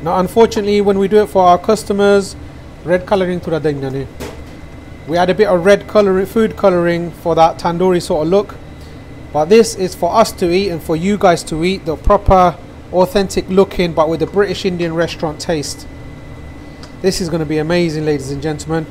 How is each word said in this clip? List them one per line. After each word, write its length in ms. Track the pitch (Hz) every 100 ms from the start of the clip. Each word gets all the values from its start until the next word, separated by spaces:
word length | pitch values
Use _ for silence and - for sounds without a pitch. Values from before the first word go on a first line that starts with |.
Now, 160 | 156 180
unfortunately, 600 | 180 - 226 226 202 208
when 180 | 202 196
we 80 | 196
do 160 | 208
it 40 | 208
for 160 | 190
our 140 | 180 175
customers, 760 | - 220 - 202 202 202 196 - - - - -
red 240 | 143 180 180
colouring 320 | 202 180 180
to 80 | 170
the 100 | 160
dinner. 480 | 151 139 135 131 131 - - - - - - - - - -
We 100 | 165
add 120 | 180
a 40 |
bit 140 | 180 202
of 180 | 180 170
red 220 | 202 -
colouring, 380 | 214 202 185 190
food 300 | 226 220 170
colouring 540 | 202 180 170 170 170
for 220 | - 170 160
that 220 | 165 165
tandoori 440 | 180 170 185 180
sort 260 | - 175 156
of 40 |
look. 240 | 190 202 - - - - - - - -
But 120 | 147 156
this 300 | 220 220 -
is 200 | 185 -
for 180 | 170
us 180 | 196 220
to 180 | - 180
eat 180 | 175 196
and 120 | 165
for 140 | - 160
you 220 | 180 202
guys 260 | 190 165 -
to 180 | 156
eat, 220 | 175 190 156
the 100 | 151
proper, 600 | - 202 - 190 180 160 - - -
authentic 560 | 175 180 208 190 - 175
looking, 440 | 190 190 - 175
but 160 | 165 156
with 100 | 165
the 80 | 151
British 380 | 185 202 180 202
Indian 280 | 175 170
restaurant 460 | 160 160 - 165 151
taste. 480 | - 165 139 - - - - - - - - - - - - -
This 200 | 185 185
is 80 | 180
gonna 160 | 165 151
be 140 | 156
amazing, 460 | 156 175 175 151 151
ladies 260 | 147 131
and 100 | 143
gentlemen. 440 | 156 151 151 165 156